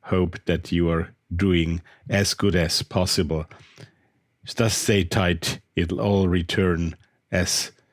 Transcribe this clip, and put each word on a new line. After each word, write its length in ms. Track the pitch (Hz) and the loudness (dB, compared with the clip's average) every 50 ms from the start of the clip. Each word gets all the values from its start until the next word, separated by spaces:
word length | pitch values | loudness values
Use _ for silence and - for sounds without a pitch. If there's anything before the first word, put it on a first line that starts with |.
hope 440 | - - 101 92 90 85 - - - | -6 -2 0 0 0 0 -4 -8 -4
that 260 | - 85 80 - - | -2 -2 -2 -2 -2
you 180 | 90 85 85 82 | 0 0 2 2
are 240 | 82 82 85 - - _ _ - 90 | 0 -2 -2 -6 -10 _ _ -6 -2
doing 440 | 87 98 95 90 85 80 82 82 82 - - - _ - - | 0 2 4 4 2 2 0 -2 -4 -6 -12 -20 _ -6 -2
as 240 | - 101 98 - - | 0 0 0 0 -2
good 220 | - 101 101 - | 0 0 2 2
as 260 | 90 82 80 - - | 2 2 2 0 -4
possible. 640 | - - - 95 90 - - - 85 73 80 78 76 - - - - - - - - - _ _ _ _ _ _ _ _ _ _ - | -4 -2 -2 0 0 0 0 0 0 0 -2 -4 -6 -8 -14 -20 -20 -20 -20 -20 -20 -20 _ _ _ _ _ _ _ _ _ _ -16
Just 380 | - - - 117 110 - - | -10 -2 0 0 0 0 0
stay 220 | - - 107 98 90 | 0 2 2 2 2
tight. 560 | 87 - 110 92 87 87 82 - - - - _ _ - | 2 0 0 2 2 0 0 -2 -6 -8 -8 _ _ -4
It'll 240 | - 85 82 92 - | -2 -2 -2 -2 -2
all 260 | - 101 101 98 95 | 0 2 2 2 2
return 680 | 90 90 90 85 - - - 95 90 85 82 85 82 - - _ _ _ _ _ - | 2 2 0 0 0 0 0 2 2 2 0 -2 -4 -6 -8 _ _ _ _ _ -4
as 400 | - 90 87 - - - - - - _ _ _ | -2 -2 0 0 -2 -4 -4 -6 -12 _ _ _